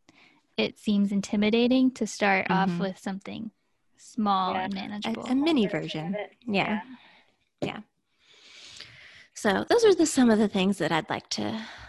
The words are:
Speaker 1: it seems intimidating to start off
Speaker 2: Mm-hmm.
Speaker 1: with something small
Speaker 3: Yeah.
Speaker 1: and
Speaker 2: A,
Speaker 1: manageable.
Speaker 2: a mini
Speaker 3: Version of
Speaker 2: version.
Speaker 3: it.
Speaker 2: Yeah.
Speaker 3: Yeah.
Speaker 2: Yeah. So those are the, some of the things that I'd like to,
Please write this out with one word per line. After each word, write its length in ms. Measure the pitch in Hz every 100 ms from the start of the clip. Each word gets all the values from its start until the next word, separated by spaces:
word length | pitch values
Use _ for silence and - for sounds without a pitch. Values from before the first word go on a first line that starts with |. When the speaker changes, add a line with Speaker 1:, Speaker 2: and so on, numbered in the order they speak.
| _ _ _ _ _ -
Speaker 1:
it 200 | 214 -
seems 340 | - 202 202
intimidating 800 | 202 - 208 208 233 240 262 262
to 140 | 254 208
start 440 | - 202 190 -
off 180 | 185 190
Speaker 2:
Mm-hmm. 120 | 175
Speaker 1:
with 160 | 190 180
something 540 | 202 95 - - 220 - _ _ _ _
small 560 | - - 208 190 185
Speaker 3:
Yeah. 120 | 190
Speaker 1:
and 80 | 190
Speaker 2:
A, 20 | 190
Speaker 1:
manageable. 480 | 202 208 220 226
Speaker 2:
a 100 | 247
mini 320 | 262 311 294 190
Speaker 3:
Version 420 | 156 160 156 165
of 40 |
Speaker 2:
version. 20 |
Speaker 3:
it. 180 | 208 - _ 240
Speaker 2:
Yeah. 360 | 196 156 214 262 247 - _ _ _ _ _
Speaker 3:
Yeah. 60 | -
Speaker 2:
Yeah. 120 | - - _ _ _ _ _ - - - - - - - - -
So 300 | - 214 196 -
those 160 | 466
are 100 | 440
the, 120 | 359 311
some 240 | - 240
of 80 | 214
the 100 | 208
things 300 | 196 190 196
that 140 | 160
I'd 180 | 160 -
like 180 | 127 -
to, 360 | - 208 220 220 -